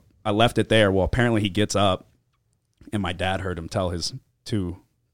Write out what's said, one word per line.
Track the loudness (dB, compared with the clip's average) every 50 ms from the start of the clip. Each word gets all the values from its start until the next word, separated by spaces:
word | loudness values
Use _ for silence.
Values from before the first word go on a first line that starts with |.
| _ _ _ _ -4
I | -2
left | 2 2 2 2 2 0
it | 0 4
there. | 4 4 6 4
Well, | 4 2 0
apparently | 0 0 0 2 2 2 0
he | 0 0
gets | 0 0 -2 0 2
up, | 2 2 2 2 0 -4 _ _ _ _ _ _ _ _ _ _ _ _ _ _ _ -12 -8
and | -6 -4
my | -4 -4
dad | -4 -2 -2 -2 -2 -2
heard | -4 -6 -6 -8
him | -8 -6
tell | -4 -4 -2 -2
his | -4 -6 -6 -8 -10 -12 -16 _ _ _ _
two | -6 -4 -4 -4 -4 -8 -10 _ _ _ _ _ _